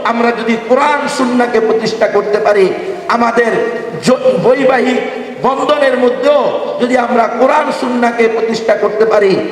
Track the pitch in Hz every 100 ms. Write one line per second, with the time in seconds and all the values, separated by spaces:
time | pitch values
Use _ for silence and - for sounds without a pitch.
0 | 214 233 233 233 233 220 - 254 294 294
1 | 262 - 247 247 233 220 220 220 220 -
2 | 214 202 196 208 208 208 185 - - -
3 | - 233 240 226 233 190 - - - 156
4 | - 254 - 196 208 262 254 262 247 247
5 | - - - - 247 269 262 294 277 247
6 | 247 - 262 294 240 - - - 247 254
7 | 240 240 220 240 262 302 285 - 254 247
8 | 240 233 226 226 226 226 - 208 - 208
9 | 226 214 202 175 -